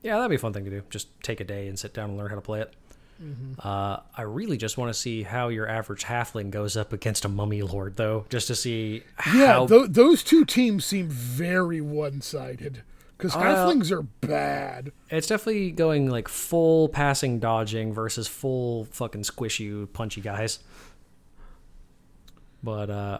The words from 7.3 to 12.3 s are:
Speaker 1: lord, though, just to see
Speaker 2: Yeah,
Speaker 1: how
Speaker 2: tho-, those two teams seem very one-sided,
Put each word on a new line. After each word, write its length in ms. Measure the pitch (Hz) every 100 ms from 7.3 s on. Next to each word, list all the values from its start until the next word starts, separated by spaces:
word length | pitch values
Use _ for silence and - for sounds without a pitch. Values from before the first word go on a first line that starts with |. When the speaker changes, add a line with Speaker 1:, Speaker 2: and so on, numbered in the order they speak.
| 98 104 104
Speaker 1:
lord, 340 | 98 98 95 101
though, 280 | 110 110 101
just 180 | 123 -
to 80 | 117
see 480 | 123 113 110 110 - - -
Speaker 2:
Yeah, 140 | 226 269
Speaker 1:
how 120 | 165 131
Speaker 2:
tho-, 220 | 226 254
those 360 | 160 269 339
two 220 | - 320 294
teams 400 | - 247 202 -
seem 240 | 196 175
very 720 | 135 123 127 170 185 175 165
one-sided, 1040 | 147 151 151 139 -